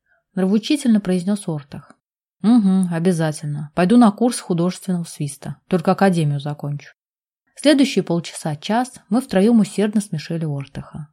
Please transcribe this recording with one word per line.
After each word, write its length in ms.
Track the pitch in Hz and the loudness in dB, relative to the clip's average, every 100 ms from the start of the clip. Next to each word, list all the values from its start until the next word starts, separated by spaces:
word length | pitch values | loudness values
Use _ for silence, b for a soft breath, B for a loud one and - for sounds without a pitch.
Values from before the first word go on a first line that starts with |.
| _ _ _ | _ _ _
нравоучительно 640 | 185 185 214 - 294 240 214 | -4 0 0 0 0 2 2
произнес 480 | 185 185 180 208 - | 2 -2 -2 -4 -4
Ортах. 480 | 151 - - - _ _ _ _ _ | -8 -10 -18 -18 _ _ _ _ _
«Угу, 460 | 202 247 196 190 180 | 2 4 4 2 0
обязательно. 800 | 165 175 165 160 151 147 147 151 | 0 0 0 -2 -4 -8 -8 -6
Пойду 240 | - 180 247 | 0 4 6
на 140 | 226 | 6
курс 280 | - 240 - | 4 -2 -2
художественного 680 | - 170 180 - - 175 | -4 -2 -2 -4 -6 -6
свиста. 500 | 165 - 143 - - - - | -6 -8 -10 -10 -14 -14 -4
Только 240 | 185 190 | -2 0
академию 480 | 180 196 170 151 143 | 2 2 2 0 -2
закончу». 500 | 143 147 147 147 - _ _ _ _ _ _ | -6 -8 -8 -10 -12 _ _ _ _ _ _
Следующие 480 | - 277 285 269 196 | 0 2 4 2 0
полчаса, 540 | - 170 - - 160 151 | -2 -2 -4 -8 -8 -6
час 340 | - 226 254 - - | -4 -2 -4 -8 -4
мы 140 | 226 | -2
втроем 400 | 269 190 208 233 | 0 2 4 4
усердно 400 | 196 - 214 214 | 2 0 -2 -2
смешили 420 | - 156 - 165 | -4 -8 -8 -6
Ортаха. 640 | 160 139 135 - - - 151 | -6 -6 -10 -14 -14 -16 -18